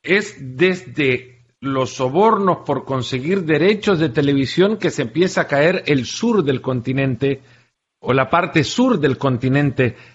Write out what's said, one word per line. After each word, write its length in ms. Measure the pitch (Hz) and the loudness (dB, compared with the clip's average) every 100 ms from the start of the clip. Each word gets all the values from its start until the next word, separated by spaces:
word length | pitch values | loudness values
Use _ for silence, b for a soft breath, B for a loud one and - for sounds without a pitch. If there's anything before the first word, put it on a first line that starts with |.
es 340 | - 190 202 - | -2 0 0 -10
desde 1080 | 135 127 180 185 - 120 135 123 - _ _ _ | -14 0 0 0 -6 -2 0 0 -4 _ _ _
los 340 | 135 135 123 | -4 -2 -2
sobornos 640 | - 127 143 226 220 196 160 - | -2 -2 2 2 2 0 -2 -2
por 180 | 131 | -4
conseguir 600 | - 135 117 131 139 196 | -2 -4 -4 -6 -2 -2
derechos 560 | 160 151 180 214 208 180 | 0 2 2 2 0 0
de 80 | 160 | 0
televisión 680 | 123 143 139 135 - 196 214 | 0 0 0 0 2 0 2
que 140 | 175 | -4
se 120 | - | -4
empieza 400 | 123 127 185 185 | -4 0 0 0
a 40 | 160 | 0
caer 380 | 143 156 185 - | 2 2 0 0
el 200 | 147 113 | 0 0
sur 360 | - 226 220 | -4 0 0
del 180 | 143 127 | 0 -2
continente, 800 | - 127 117 131 135 127 139 135 b b b _ _ _ | -2 -4 -2 -2 -2 0 -2 -2 b b b _ _ _
o 120 | - | -2
la 160 | 131 131 | 0 2
parte 360 | 170 175 165 | 0 2 0
sur 340 | 143 - 254 214 | 0 0 2 2
del 180 | 139 127 | 0 0
continente, 800 | 139 123 131 135 143 127 123 - B | 0 0 0 2 0 2 0 -2 B